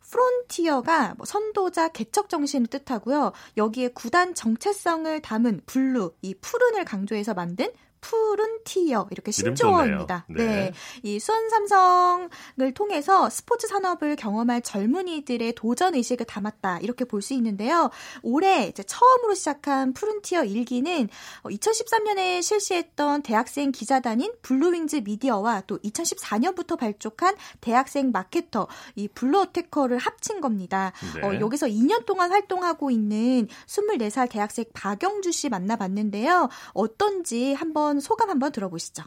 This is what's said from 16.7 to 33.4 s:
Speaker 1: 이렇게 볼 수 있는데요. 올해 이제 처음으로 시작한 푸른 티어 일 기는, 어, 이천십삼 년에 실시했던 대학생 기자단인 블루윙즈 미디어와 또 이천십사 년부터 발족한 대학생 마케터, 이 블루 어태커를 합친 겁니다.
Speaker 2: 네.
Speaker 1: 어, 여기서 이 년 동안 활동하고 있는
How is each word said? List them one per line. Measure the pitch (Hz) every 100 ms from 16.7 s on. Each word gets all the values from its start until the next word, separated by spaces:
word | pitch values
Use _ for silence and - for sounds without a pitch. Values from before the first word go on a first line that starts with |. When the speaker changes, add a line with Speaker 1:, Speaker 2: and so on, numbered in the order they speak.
| 170
Speaker 1:
이렇게 | 190 240
볼 | 254 208
수 | 202
있는데요. | 269 226 196 220 339 294 - - -
올해 | - 262 381 359 233
이제 | -
처음으로 | 196 - 494 508 466
시작한 | 392 - 285 - 269 262
푸른 | 262 415 427
티어 | 415 349
일 | 233 202
기는, | 240 247 294 349 208 - - -
어, | -
이천십삼 | 202 - 440 427 466
년에 | 427 392 370 359
실시했던 | 349 415 403 359 330 - 294 294
대학생 | 294 220 247 - 285
기자단인 | 262 208 269 240 220 370 466
블루윙즈 | - 262 339 349 320 311
미디어와 | 202 214 269 208 214 214 -
또 | 208
이천십사 | 208 - 339 - - 208
년부터 | 302 370 - 339
발족한 | 226 208 220 - 349 415 - -
대학생 | - 233 269 285 269
마케터, | 202 185 339 330 226 180 - -
이 | - 202
블루 | - 254 370
어태커를 | 381 - 339 302 262 247
합친 | 247 - - 415
겁니다. | 285 208 180 190 190 - 185 80
Speaker 2:
네. | 196
Speaker 1:
어, | 190
여기서 | 214 277 277
이 | 208
년 | 262 453
동안 | 466 381 349
활동하고 | 392 403 370 349 330 285
있는 | 233 208 214 233 254